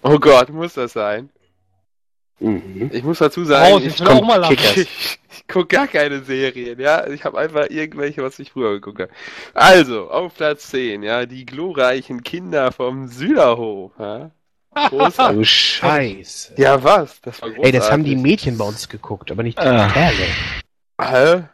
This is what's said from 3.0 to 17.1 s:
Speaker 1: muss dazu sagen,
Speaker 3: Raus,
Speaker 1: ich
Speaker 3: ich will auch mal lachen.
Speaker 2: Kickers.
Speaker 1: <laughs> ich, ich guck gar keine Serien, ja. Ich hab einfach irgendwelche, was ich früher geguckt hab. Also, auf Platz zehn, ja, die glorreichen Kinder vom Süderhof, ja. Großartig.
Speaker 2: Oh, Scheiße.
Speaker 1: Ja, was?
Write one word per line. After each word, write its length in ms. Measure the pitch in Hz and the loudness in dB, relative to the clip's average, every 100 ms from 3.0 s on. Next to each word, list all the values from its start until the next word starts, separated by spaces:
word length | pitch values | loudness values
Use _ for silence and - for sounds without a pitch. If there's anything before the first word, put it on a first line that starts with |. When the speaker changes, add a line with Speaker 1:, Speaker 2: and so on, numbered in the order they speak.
Speaker 1:
muss 140 | 131 165 | -6 0
dazu 260 | 151 170 170 | 0 0 0
sagen, 280 | 143 170 | 4 6
Speaker 3:
Raus, 80 | 196 | 4
Speaker 1:
ich 60 | 139 156 | 2 -2
Speaker 3:
ich 40 | |
will 60 | 180 | 4
auch 120 | 214 | 4
mal 140 | 220 214 | 6 2
lachen. 200 | 170 139 | 2 2
Speaker 2:
Kickers. 220 | 110 101 | 2 0
Speaker 1:
<laughs> 60 | |
ich, 360 | 180 - - - _ | -2 -6 -10 -12 _
ich 160 | - - | -20 -6
guck 220 | 185 175 | -4 0
gar 180 | 170 180 | 0 0
keine 340 | 160 147 139 | 0 -2 -4
Serien, 560 | 131 131 131 127 120 120 | -6 -4 -4 -4 -12 -4
ja. 280 | 135 160 - | 0 0 -2
Ich 160 | 143 147 | -8 -8
hab 80 | - | -4
einfach 340 | 160 151 147 | -4 -2 -4
irgendwelche, 520 | 151 156 147 143 147 | -4 -8 -8 -8 -6
was 160 | 131 - | -10 -10
ich 120 | 139 | -16
früher 220 | - 113 | -4 -4
geguckt 260 | 101 101 107 | -4 -8 -12
hab. 100 | 92 - - - - | -12 -12 -20 -18 -10
Also, 560 | - 160 185 139 113 92 | 4 6 6 4 -4 -6
auf 240 | - 113 - | -6 -6 -6
Platz 320 | 151 147 - | -6 -6 -8
zehn, 320 | 135 123 101 | -6 -6 -6
ja, 240 | 104 120 120 | -4 -4 -4
die 200 | 127 127 | -12 -16
glorreichen 760 | 131 180 147 127 131 - 123 | -10 -8 0 0 0 -6 -14
Kinder 480 | 120 170 180 156 131 | -10 -12 -6 -2 -2
vom 360 | - 127 135 131 | -2 -8 -6 -12
Süderhof, 840 | 123 170 285 135 117 113 98 92 _ | -8 -2 2 4 2 -4 -8 -14 _
ja. 340 | 104 110 156 _ _ _ _ 294 285 | -12 -12 -14 _ _ _ _ -4 -2
Großartig. 500 | 135 139 - 254 104 | 2 0 2 0 2
Speaker 2:
Oh, 40 | 110 | 2
Scheiße. 1080 | - - - - 151 127 95 - - - - | 2 0 -2 0 0 -2 -8 -16 -18 -14 2
Speaker 1:
Ja, 260 | 135 135 | 4 4
was? 380 | 135 202 147 | 6 4 2